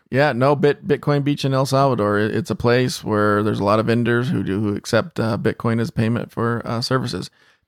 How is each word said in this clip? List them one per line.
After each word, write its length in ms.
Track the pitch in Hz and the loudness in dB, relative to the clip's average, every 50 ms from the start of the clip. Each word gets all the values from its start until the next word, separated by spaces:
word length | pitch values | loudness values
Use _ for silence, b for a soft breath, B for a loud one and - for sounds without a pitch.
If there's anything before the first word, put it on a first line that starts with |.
| _ _ | _ _
Yeah, 240 | - 131 147 151 123 | 0 2 2 2 2
no, 220 | 113 127 139 147 | 2 2 2 4
Bit-, 320 | 135 143 147 139 - - | 4 4 2 2 0 0
Bitcoin 360 | - 147 123 - 151 147 143 139 | -2 -2 0 0 0 0 2 2
Beach 220 | 143 143 - - | 0 -2 0 -2
in 80 | 135 135 | 0 0
El 140 | 131 135 | 0 0
Salvador. 500 | 131 131 135 139 139 123 110 104 104 104 | 0 2 2 2 2 2 2 0 0 2
It, 180 | 104 107 107 104 | 2 0 0 0
it's 140 | 110 - - | -2 -2 -2
a 60 | 107 | -4
place 480 | - - 120 120 127 127 127 - - - | -2 2 2 2 2 2 0 -2 -6 -4
where 400 | - 107 104 104 104 104 104 107 | -2 0 2 2 2 2 2 2
there's 160 | 107 110 113 | 0 0 0
a 40 | 98 | 2
lot 160 | 104 107 110 | 2 2 2
of 60 | 110 | 2
vendors 420 | 117 113 120 120 120 120 120 123 | 2 0 2 2 2 0 0 0
who 160 | 127 123 107 98 | 0 -2 -2 -2
do, 160 | 92 95 101 | -2 -2 -2
who 160 | 107 101 101 | -2 -2 -4
accept, 440 | - - - - 110 - 170 - - | -4 -4 -2 0 0 0 -2 -6 -4
uh, 180 | 117 110 104 | -2 -2 -2
Bitcoin 420 | - - 110 - - - 120 113 117 | -2 -2 -2 -2 -2 -2 -2 0 0
as 120 | 113 170 | -2 -2
payment 400 | - - 113 110 120 117 - - | -2 -2 0 0 0 -2 -4 -6
for, 320 | - - 117 117 117 113 - | -6 -4 -2 -2 -2 -4 -6
uh, 160 | - 117 113 | -6 -6 -6
services. 480 | 120 - 127 131 123 120 - - - - b b b b b b b | -2 -2 -2 -2 -2 -2 -6 -8 -10 -12 b b b b b b b